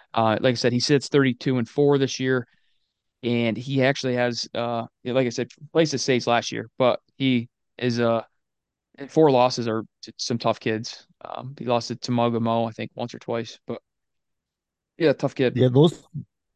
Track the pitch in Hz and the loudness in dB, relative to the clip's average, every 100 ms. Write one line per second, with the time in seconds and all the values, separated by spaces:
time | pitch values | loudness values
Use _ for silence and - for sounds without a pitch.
0 | _ - 110 107 131 117 123 120 - 143 | _ -2 0 2 2 2 0 0 2 0
1 | - 143 131 123 143 127 117 - 143 143 | 2 2 2 0 -2 -2 -2 0 2 2
2 | 131 - 131 127 - _ _ _ _ _ | 0 -2 -2 -2 -4 _ _ _ _ _
3 | _ _ 120 120 117 110 127 135 131 143 | _ _ -2 0 0 -2 -2 2 2 2
4 | 131 123 123 117 - 110 117 117 117 _ | -2 -2 -2 -2 -6 -6 -4 -6 -8 _
5 | 123 123 123 117 123 - 147 160 160 131 | -2 0 0 -2 -8 -10 -4 0 0 0
6 | - 123 120 117 - 113 113 - 127 - | 0 0 2 0 0 -8 -10 0 0 0
7 | _ - 135 123 120 _ _ - 123 120 | _ -4 0 0 -2 _ _ -6 -4 0
8 | 117 113 - _ _ _ _ _ _ - | 0 0 -4 _ _ _ _ _ _ -20
9 | 139 156 160 127 127 123 117 110 107 _ | -4 4 6 6 4 2 -4 -4 -6 _
10 | - - - 120 113 110 117 110 113 - | -20 -12 -6 -2 -2 -2 -2 -4 -6 -14
11 | - _ 50 50 131 143 120 120 - 117 | -20 _ -14 -12 -12 -10 -4 -2 -2 -8
12 | - 123 120 117 113 117 113 110 110 - | -4 0 0 0 0 -2 -2 -6 -10 -8
13 | 120 120 - 117 117 - - 117 - _ | -10 -10 -8 -8 -8 -14 -14 -14 -14 _
14 | _ _ _ _ _ _ _ _ _ - | _ _ _ _ _ _ _ _ _ 0
15 | 156 131 139 - 127 120 127 123 165 - | 0 2 -2 0 0 4 4 6 4 2
16 | - 143 - _ _ | -10 -14 -14 _ _